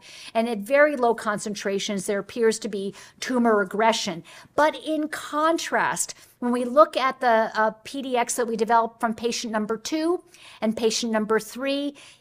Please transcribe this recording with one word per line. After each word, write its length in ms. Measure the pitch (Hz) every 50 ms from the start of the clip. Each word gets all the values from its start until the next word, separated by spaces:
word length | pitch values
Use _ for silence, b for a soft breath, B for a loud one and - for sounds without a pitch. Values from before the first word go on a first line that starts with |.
| B B B B B B B
and 120 | 226 226
at 120 | 240 233 202
very 360 | 202 220 277 285 294 302 294
low 200 | 247 247 233 220
concentrations, 920 | - - 220 208 202 - 214 196 - - 202 196 196 - - 208 190 185
there 160 | - 202 196
appears 380 | 196 - - 247 226 220 214 -
to 100 | - 208
be 260 | 208 196 196 196 B B B B B B
tumor 380 | - - 254 240 233 233 214
regression. 680 | 202 196 185 - 196 226 226 220 220 - 202 160 170 - B B B B B -
But 220 | - 294 311 277
in 320 | 254 - 302 311 302 302 302
contrast, 1080 | - - - - 294 294 311 320 339 330 - - 262 214 170 123 160 - - - - b b b b b
when 140 | 247 240
we 140 | 240 247 247
look 320 | 247 247 294 320 311 - 294
at 220 | 254 262 262 -
the, 300 | 262 240 226 220 220 - -
uh, 160 | 220 214 220 - -
P 200 | - - - 277
D 120 | 247 269 247
X 220 | 240 240 240 -
that 100 | 269 240
we 100 | 226 226
developed 440 | 202 226 202 240 233 220 226 - -
from 140 | 240 226 220
patient 400 | - 240 240 226 - - 226 226
number 240 | 214 214 208 226 220
two 440 | - - 311 311 311 339 359 349 - B B B B B B B
and 160 | 220 220 220
patient 340 | 226 233 220 220 - 240 226
number 280 | 220 214 214 208 220 208
three, 540 | 214 - - 240 269 277 277 277 285 285 285 B B B B B